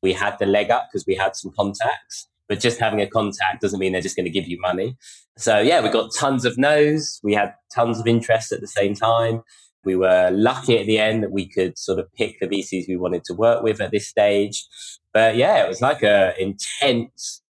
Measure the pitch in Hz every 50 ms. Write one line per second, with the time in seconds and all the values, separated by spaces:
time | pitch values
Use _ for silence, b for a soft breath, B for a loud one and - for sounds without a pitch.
0 | - 95 92 95 101 104 - - 104 98 98 104 104 104 117 123 - - - 101
1 | - - 95 95 95 95 95 - - 95 - - 101 101 98 - 113 123 143 -
2 | _ _ - - - _ _ _ _ _ 104 98 - 120 117 - 117 110 104 104
3 | 101 - - 113 107 104 98 - 95 92 - - - 98 104 95 95 95 95 92
4 | 82 95 - - 90 87 80 95 - 87 87 85 90 90 90 92 95 120 131 B
5 | B B B B B B _ - - 117 110 104 107 135 165 170 - - - 113
6 | - - - - 147 139 135 127 117 123 117 120 135 143 151 151 151 151 151 156
7 | 147 - - - - 104 104 104 101 101 - _ _ _ - - 120 117 117 110
8 | 110 117 117 117 117 - 113 113 113 - 110 - - - - 104 101 101 104 104
9 | 110 113 113 117 117 113 113 117 - b b b b b b _ _ 98 95 92
10 | 92 92 92 92 92 90 92 98 107 123 131 131 - - 120 110 101 104 110 107
11 | 107 110 110 113 107 95 92 98 92 90 - 98 92 90 - - - - 95 95
12 | 92 - _ - 113 107 - - 101 87 101 98 92 - - 92 87 92 92 90
13 | 90 90 90 87 - - 90 87 110 117 117 - - 110 107 - 101 - - 104
14 | 101 - - - 104 104 101 101 101 104 - - - B B B B B B B
15 | _ _ _ 107 113 113 107 120 131 175 214 156 104 - - - 123 135 151 -
16 | - 104 104 101 95 92 - - 95 98 101 101 - - - - 143 139 123 117
17 | 117 - _ - - - - - _ _